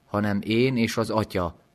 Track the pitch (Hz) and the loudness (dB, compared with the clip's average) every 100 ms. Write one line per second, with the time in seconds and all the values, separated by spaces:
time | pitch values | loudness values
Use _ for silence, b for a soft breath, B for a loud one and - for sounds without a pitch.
0 | - 104 104 101 - 117 131 120 113 120 | -6 -2 0 -2 0 2 2 2 0 0
1 | 110 107 101 95 85 - _ | 0 0 0 -2 -4 -6 _